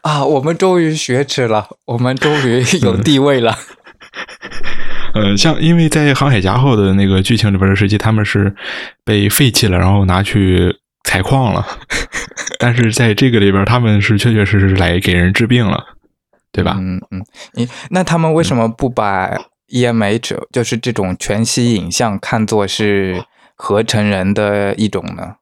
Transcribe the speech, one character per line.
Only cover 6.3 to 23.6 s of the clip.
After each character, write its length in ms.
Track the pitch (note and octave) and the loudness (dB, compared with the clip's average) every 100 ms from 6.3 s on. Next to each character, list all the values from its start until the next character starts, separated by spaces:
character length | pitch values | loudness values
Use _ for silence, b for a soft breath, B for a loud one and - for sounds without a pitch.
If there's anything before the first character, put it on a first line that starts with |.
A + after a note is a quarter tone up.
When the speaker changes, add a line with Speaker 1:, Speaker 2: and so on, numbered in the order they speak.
Speaker 2:
海 80 | A2+ | 2
家 160 | F#2 | 2
号 220 | G#2 C3+ A2 | 2 2 2
的 160 | G2 | 2
那 120 | F#2+ G2 | 2 2
个 160 | F#2+ | 2
剧 120 | F#2+ | 2
情 180 | A2+ G#2+ | 0 2
里 40 | G2 | 2
边 120 | F#2+ | 2
的 60 | |
时 140 | G2 G2+ | 2 2
期， 80 | G#2 | 0
他 160 | A2 | 0
们 120 | G#2+ | 0
是 300 | G#2 G#2 G2 B B B B B | 0 0 0 B B B B B
被 240 | - G#2 G2 | -2 0 0
废 220 | - C3+ | 2 2
弃 160 | - G#2+ | 2 0
了， 120 | F2+ | 2
然 120 | F#2 | 2
后 140 | G2+ | 2
拿 180 | F#2+ F#2 | 2 0
去 540 | G2 G#2 F#2+ F#2 F2+ - _ _ | 0 0 2 2 0 -2 _ _
采 180 | - F#2+ | -4 -4
矿 300 | F#2+ C3+ B2 | 0 0 0
了。 120 | F2+ - - - - - | -2 -4 -10 -10 -8 -8
<laughs> 520 | - - - - - | -10 -12 -14 -12 -4
但 140 | A#2+ | -2
是 180 | A#2+ A2+ | 2 0
在 220 | A2 A#2 | 2 0
这 160 | G#2 C3+ | 2 2
个 100 | A#2 | 4
里 100 | G2+ | 4
边， 140 | G2 | 2
他 160 | G2 B2 | 2 2
们 200 | A#2 G#2 | 2 2
是 180 | G2 G#2 | 2 2
确 140 | A#2+ | 2
确 120 | A2+ | 2
实 160 | F#2+ G#2 | 2 2
实 160 | F#2+ F#2+ | 2 2
来 240 | F2 F2 | 2 0
给 140 | F2+ | 0
人 180 | F2+ F2 | 2 2
治 140 | F#2+ A#2 | 2 2
病 200 | B2 G#2+ | 2 2
了， 160 | - - - _ _ _ _ _ | -2 -8 -20 _ _ _ _ _
对 100 | - | -4
吧？ 140 | F2 F#2 | -2 -2
Speaker 1:
嗯， 220 | F#2 F2+ - | -4 -6 -8
嗯。 120 | F#2+ - B B | -12 -12 B B
诶， 140 | - A#2+ B B | -8 -8 B B
那 140 | F#3 | -4
他 140 | F3+ E3 | 0 0
们 140 | D#3+ | 2
为 120 | D#3+ | 0
什 120 | E3 B2 | 0 0
么 120 | A2+ | -2
不 200 | A2+ C3 | -2 -4
把 420 | A#2+ G#2+ F#2+ F#2 G#2 - _ _ | -2 -2 -2 -2 -6 -10 _ _
E 160 | B2 A#2+ | -2 0
M 160 | A#2 | 0
H， 320 | G2+ A2+ - | 0 -2 -4
Speaker 2:
嗯。 120 | - - | -10 -6
Speaker 1:
就 100 | B2+ | -4
是 140 | A#2 A#2 | -4 -4
这 160 | B2 | -4
种 240 | A2+ F#2+ F2+ | -4 -4 -6
全 260 | - G#2 | -4 -2
息 300 | A2+ - A#2+ | -2 0 0
影 160 | A2 E2+ | 0 -2
像 280 | - A#2 G2 | -4 -2 -4
看 280 | - A2+ G#2+ | -4 -2 0
作 200 | A2 G2 | 0 0
是 580 | - G#2 G2+ F#2+ F2+ - b b | -2 0 0 -2 -4 -10 b b
合 260 | _ | _